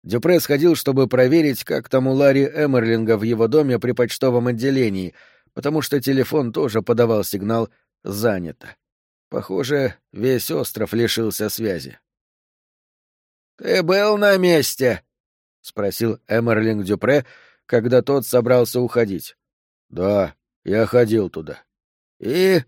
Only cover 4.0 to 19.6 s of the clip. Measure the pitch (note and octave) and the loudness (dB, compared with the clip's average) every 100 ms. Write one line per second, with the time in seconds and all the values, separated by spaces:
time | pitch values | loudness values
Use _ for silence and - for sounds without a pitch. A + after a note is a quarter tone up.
4 | A#2+ - C3 B2 A#2+ A#2 C3+ C3+ A#2 F#2+ | -2 0 0 0 0 -2 -2 0 0 -2
5 | F2+ _ _ _ _ - C#3 D#3 C3 C#3+ | -8 _ _ _ _ -8 -4 -4 -2 -2
6 | B2+ C3+ B2 D#3 A#2+ - C#3 A2 F#2+ A#2+ | 0 0 0 -2 -2 -2 -2 -2 0 2
7 | A#2 G#2+ G2 G2+ G2+ A2+ A2 _ _ _ | 2 2 -2 -6 -2 -2 -2 _ _ _
8 | - G2+ A2+ F#2+ E2+ C2+ - - _ _ | -10 -2 -2 -2 -8 -14 -20 -20 _ _
9 | _ _ _ - - F#2+ B2 C#3+ C3 - | _ _ _ -10 -6 -6 -2 -2 -2 -6
10 | _ G2 B2 B2 - D3+ - - G#2+ A2+ | _ -4 -2 -2 -2 -6 -6 -6 -4 0
11 | A#2 - A2 - G#2+ - A2 F2 C2 - | 0 0 -4 -4 -6 -4 -6 -6 -10 -20
12 | _ _ _ _ _ _ _ _ _ _ | _ _ _ _ _ _ _ _ _ _
13 | _ _ _ _ _ _ - F#3 E3 F#3+ | _ _ _ _ _ _ -2 0 2 2
14 | G#3 G#3 G3+ F#3+ F3+ E3 C3 - B2+ G2 | 2 2 2 4 4 2 2 0 -2 -2
15 | _ _ _ _ _ _ - - G2+ - | _ _ _ _ _ _ -14 -6 -6 -2
16 | A2+ G#2+ - A2+ A#2 A2 A2 G#2+ F#2+ G2+ | -4 -4 -2 -2 0 0 0 -2 -2 -2
17 | A2 C#3+ - - _ _ - A#2+ A#2 B2 | 2 0 -2 -20 _ _ -2 -2 2 2
18 | - C#3 - B2 A#2 B2+ A#2 B2+ B2 A#2+ | 2 -2 0 0 4 2 2 -2 -2 0
19 | A2 F2+ - _ _ _ | -2 -4 -10 _ _ _